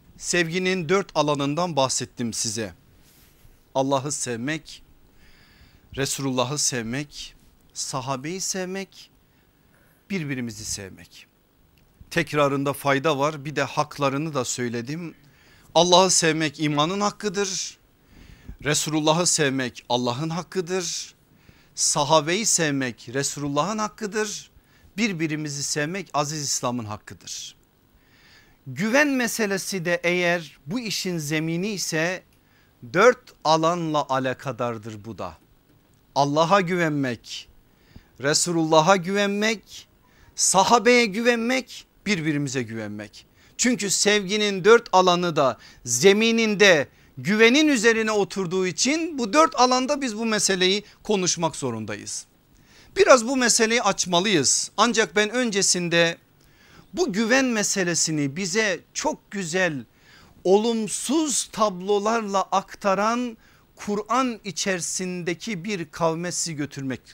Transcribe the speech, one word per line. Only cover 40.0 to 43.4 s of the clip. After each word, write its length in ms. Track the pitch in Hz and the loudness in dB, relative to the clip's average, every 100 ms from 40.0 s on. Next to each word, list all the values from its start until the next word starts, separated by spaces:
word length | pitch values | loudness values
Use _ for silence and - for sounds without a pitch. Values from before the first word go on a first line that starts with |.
| _ _ - | _ _ -14
sahabeye 720 | - - 185 190 240 214 247 233 | -2 2 4 6 6 6 6 4
güvenmek, 800 | 185 240 233 226 262 254 - - _ - | 2 0 2 0 -2 -4 -14 -20 _ -4
birbirimize 560 | 196 156 147 143 127 | 0 0 -2 -2 -4
güvenmek. 640 | 110 113 104 104 104 - - _ | -6 -8 -8 -10 -14 -18 -20 _